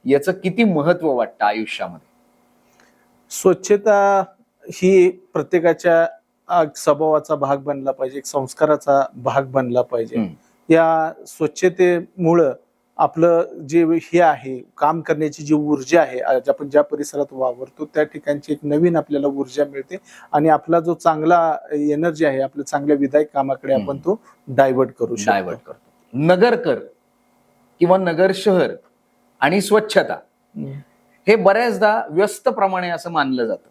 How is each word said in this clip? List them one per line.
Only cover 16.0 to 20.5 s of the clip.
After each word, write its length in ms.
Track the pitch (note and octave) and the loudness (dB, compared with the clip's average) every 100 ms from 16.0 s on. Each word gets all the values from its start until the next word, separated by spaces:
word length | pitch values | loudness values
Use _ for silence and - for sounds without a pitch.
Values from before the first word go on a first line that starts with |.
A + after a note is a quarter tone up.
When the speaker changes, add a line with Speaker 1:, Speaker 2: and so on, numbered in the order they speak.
Speaker 2:
आहे, 180 | C3 B2+ | 2 -2
आज 300 | - C3 C#3 | -2 -2 0
आपण 200 | - C#3+ | -4 0
ज्या 120 | C#3+ | 0
परिसरात 440 | - C#3+ C#3+ C#3+ C#3 | 2 -4 -6 -6 -6
वावरतो 540 | C3 B2+ A#2+ C3 - D3+ | -4 -6 -6 -16 -14 -8
त्या 180 | D#3 | -4
ठिकाणची 500 | D3+ D3 C#3+ D3 - | -4 -4 -6 -6 -6
एक 60 | D3 | -8
नवीन 320 | D3 D3+ F3 E3 | -2 0 2 0
आपल्याला 320 | D3 C#3+ C#3 | -2 -4 -2
ऊर्जा 380 | C#3 C3 C3 C#3+ | -4 -8 -4 -6
मिळते 320 | C#3 C3+ F#3 _ - - | -6 -14 -16 _ -20 -4
आणि 180 | D3+ | 0
आपला 300 | D#3 | 2